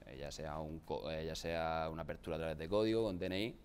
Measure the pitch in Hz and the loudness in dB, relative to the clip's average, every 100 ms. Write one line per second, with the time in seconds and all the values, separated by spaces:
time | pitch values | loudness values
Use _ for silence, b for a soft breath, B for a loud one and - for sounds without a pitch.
0 | - 65 71 71 76 78 78 80 - 76 | -12 -8 -8 -6 -4 -4 -4 -6 -2 -2
1 | 78 80 80 80 85 82 80 80 80 80 | -2 -2 -2 -2 0 2 2 2 0 -2
2 | 78 80 - 80 80 78 80 101 110 110 | -4 -6 -2 0 0 -2 2 4 6 6
3 | 110 90 92 95 113 - | 4 2 0 0 0 -4